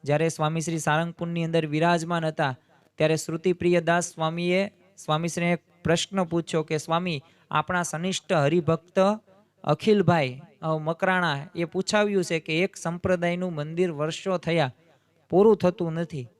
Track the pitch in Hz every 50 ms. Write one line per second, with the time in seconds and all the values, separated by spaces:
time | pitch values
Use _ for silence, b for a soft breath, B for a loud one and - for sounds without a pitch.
0 | - 139 147 151 160 165 - - 156 151 160 165 151 170 165 160 151 160 147 156
1 | 170 170 165 - 175 170 170 170 165 160 165 165 156 151 147 156 160 170 175 170
2 | 165 165 175 170 160 156 156 - 156 135 127 - b b b b b b b -
3 | 160 156 160 156 - - 160 165 165 190 175 175 170 175 175 175 160 160 170 175
4 | 170 175 - - 160 160 165 170 175 175 180 185 196 208 _ _ _ _ _ -
5 | - - 151 156 170 170 - 175 170 175 175 165 _ _ _ _ 175 165 165 170
6 | - - 196 196 185 160 170 170 160 - - 160 151 156 160 151 - - 160 170
7 | 180 180 165 139 b b b b b b - 151 151 - 185 175 175 - - 156
8 | 170 190 180 - _ - 190 160 139 143 160 180 160 151 165 160 _ _ _ 196
9 | 185 196 214 220 _ _ _ _ _ _ _ _ - - 151 - - 220 214 208
10 | 185 160 175 165 143 127 127 135 - - _ _ 165 160 160 156 151 165 170 165
11 | 190 185 185 185 180 165 143 139 143 - _ 170 170 160 - 180 185 - - 208
12 | 208 208 202 190 175 - 175 160 - - 156 160 185 196 - - - 170 165 175
13 | - 190 185 175 175 170 175 180 180 180 170 151 147 156 160 170 185 180 160 143
14 | 151 156 160 - - 190 185 170 - 165 170 165 151 131 - b b b b b
15 | b b b b _ _ - 175 208 226 214 170 - 180 175 - 180 165 160 165
16 | 170 165 - 143 123 117 _